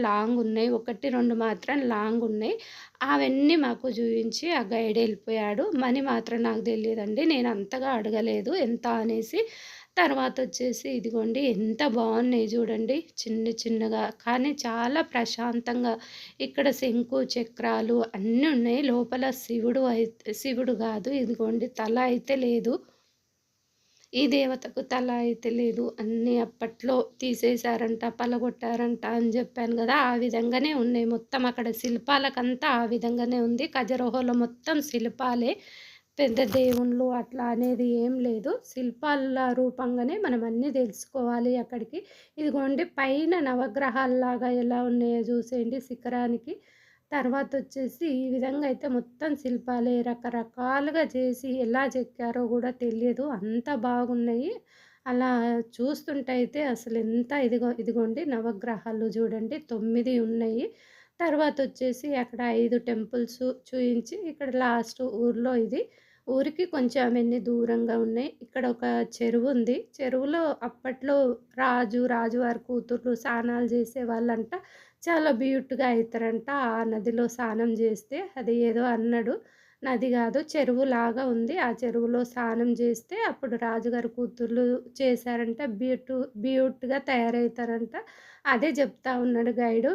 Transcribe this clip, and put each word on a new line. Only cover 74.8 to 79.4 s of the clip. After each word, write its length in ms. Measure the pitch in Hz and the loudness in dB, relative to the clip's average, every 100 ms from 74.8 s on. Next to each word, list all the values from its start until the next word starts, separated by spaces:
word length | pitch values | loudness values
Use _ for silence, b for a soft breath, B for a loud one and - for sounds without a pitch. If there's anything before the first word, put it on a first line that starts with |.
| B _ | B _
చాలా 260 | 330 330 311 | 0 2 4
బ్యూట్‌గా 540 | 233 269 269 269 247 254 | 2 2 0 0 0 2
అవుతారంట 600 | 233 226 226 226 226 247 285 | 2 0 -2 -2 -2 -2 -2
ఆ 160 | 240 226 | 0 0
నదిలో 400 | 226 220 226 233 233 | 0 -2 0 0 0
స్నానం 420 | 233 233 220 233 | -2 -2 0 0
చేస్తే. 440 | 220 226 220 - 302 381 | 2 2 0 -6 -8 -8
అది 180 | 262 233 233 | -4 0 2
ఏదో 220 | 233 226 | 2 2
అన్నాడు, 480 | 247 233 233 233 226 392 | 2 2 2 2 0 -4